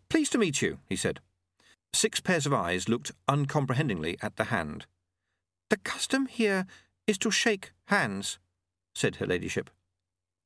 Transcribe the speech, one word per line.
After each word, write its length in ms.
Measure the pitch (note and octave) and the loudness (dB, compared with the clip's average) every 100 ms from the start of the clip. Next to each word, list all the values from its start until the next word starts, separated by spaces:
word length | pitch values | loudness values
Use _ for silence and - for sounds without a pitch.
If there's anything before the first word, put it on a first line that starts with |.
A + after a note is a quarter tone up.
| - | -2
pleased 240 | D#4+ D4 | 0 2
to 40 | C4+ | 2
meet 240 | F#3+ C#3+ | 2 2
you," 200 | F#2 - - | -2 -2 -4
he 80 | F#2 | -2
said. 240 | F#2+ - - _ _ _ _ _ _ | -2 -4 -10 _ _ _ _ _ _
Six 260 | - A3+ - | 0 0 0
pairs 260 | - F3 C#3 | 0 0 2
of 60 | |
eyes 360 | C3 F2 F2+ G2 | 0 2 0 2
looked 240 | A#2 - - - | 0 -2 -4 0
uncomprehendingly 880 | C#3+ C#3 D#3 C3+ A#2+ D#3 F2+ D#2+ - | 2 2 0 0 0 0 -2 -4 -4
at 140 | G#2+ - | -6 -4
the 160 | A2 G#2+ | -2 0
hand. 300 | D#2 D2 - _ _ _ _ _ _ _ _ | -2 -8 -14 _ _ _ _ _ _ _ _
"The 60 | G#3 | -2
custom 520 | - - - C4+ C4+ | -2 -6 -2 0 -2
here 380 | - G#3+ F#3+ F#3+ - _ _ - | 0 2 2 -2 -10 _ _ -2
is 100 | G3+ | 0
to 120 | A3+ | 0
shake 440 | - A#3+ G3 - - - | 2 2 0 -4 -20 0
hands," 520 | G3+ B2+ G2 G2+ - _ _ _ _ _ - | 0 2 -2 -6 -8 _ _ _ _ _ -2
said 220 | A2 - | -2 0
her 100 | G2+ | -2
ladyship. 420 | F2+ F#2 - - _ _ _ _ _ _ _ | -2 -2 -4 -6 _ _ _ _ _ _ _